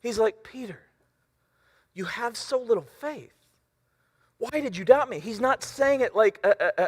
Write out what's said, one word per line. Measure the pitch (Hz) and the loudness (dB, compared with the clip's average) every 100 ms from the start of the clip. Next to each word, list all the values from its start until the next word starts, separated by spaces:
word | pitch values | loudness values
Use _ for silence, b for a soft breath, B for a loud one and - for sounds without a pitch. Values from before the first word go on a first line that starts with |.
He's | 240 214 | -6 0
like, | 220 214 | 0 0
Peter, | - 254 247 165 _ _ _ _ _ _ _ _ _ _ _ | -16 -14 -14 -14 _ _ _ _ _ _ _ _ _ _ _
you | - 185 | -12 -10
have | - 240 233 | -6 -6 -6
so | - 269 | -4 -4
little | 247 220 143 - | 0 0 0 -12
faith. | 196 - 117 _ _ _ _ _ _ _ _ _ _ _ | -12 -12 -16 _ _ _ _ _ _ _ _ _ _ _
Why | - 302 | -6 -4
did | 277 180 | -4 -6
you | 185 | 6
doubt | 262 269 | 6 6
me? | 226 | -4
He's | 190 214 | -8 -4
not | 254 262 | 0 0
saying | - - 269 277 | -4 -2 2 2
it | 240 196 | 0 4
like | 214 202 | 2 2
a, | 196 202 170 | 0 2 0
a, | - | 0